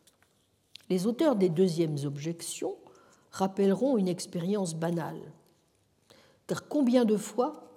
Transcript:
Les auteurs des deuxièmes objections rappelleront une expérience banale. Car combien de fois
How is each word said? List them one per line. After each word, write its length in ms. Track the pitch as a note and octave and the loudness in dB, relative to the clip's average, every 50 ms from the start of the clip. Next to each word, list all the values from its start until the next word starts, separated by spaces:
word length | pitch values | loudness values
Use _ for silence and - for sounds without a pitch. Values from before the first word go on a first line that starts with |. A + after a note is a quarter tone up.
| _ _ _ _ _ _ _ _ _ _ _ _ _ _ - - _ - | _ _ _ _ _ _ _ _ _ _ _ _ _ _ -20 -16 _ -2
Les 200 | F#3 F#3 F3 A#3 | -2 0 0 0
auteurs 260 | A#3 - E4 D#4 B3+ | 0 2 2 2 4
des 140 | G3+ F#3+ F3+ | 4 2 2
deuxièmes 500 | D#3 E3 F#3+ F#3 D#3+ D#3+ E3+ D#3 D3+ C#3 C#3 | 4 4 2 2 4 2 0 0 0 -2 -4
objections 720 | D3 C#3+ C#3+ D3 E3 E3+ E3 - - - - - F#4+ G4+ - - - - - - _ _ _ _ _ - | -4 -6 -6 -6 -6 -8 -8 -10 -12 -8 -6 -6 -8 -8 -10 -14 -20 -20 -20 -20 _ _ _ _ _ -4
rappelleront 640 | - F#3+ F#3+ G3 - G3 G3 F#3+ F#3 B3 C#4 C4+ | -2 -2 -2 0 2 2 2 4 2 2 2 2
une 120 | G#3+ F#3+ F3+ | 2 2 0
expérience 640 | F3 F3+ - - - F3+ D#3+ F#3 G#3 G#3 F#3+ E3+ D#3+ | -2 -4 -6 -8 -6 -6 -4 -2 -2 -2 -2 -4 -4
banale. 460 | D#3+ E3 E3+ E3+ E3+ D3 C#3+ D#3+ - - - - - _ _ _ _ _ _ _ _ _ _ _ _ _ _ - - _ _ _ _ _ | -4 -4 -2 -2 -2 -4 -6 -8 -12 -14 -16 -18 -20 _ _ _ _ _ _ _ _ _ _ _ _ _ _ -20 -20 _ _ _ _ _
Car 200 | - F#3 - - - | -6 -6 -6 -6 -2
combien 360 | - D4 C#4 A#3+ A#3+ B3+ A#3+ | 0 2 4 6 6 6 6
de 120 | G#3 G#3+ | 4 2
fois 560 | F#3+ - - - A#3+ B3 D4+ D4+ - - - - | 0 0 -2 -2 -2 -2 -2 -4 -8 -16 -14 -6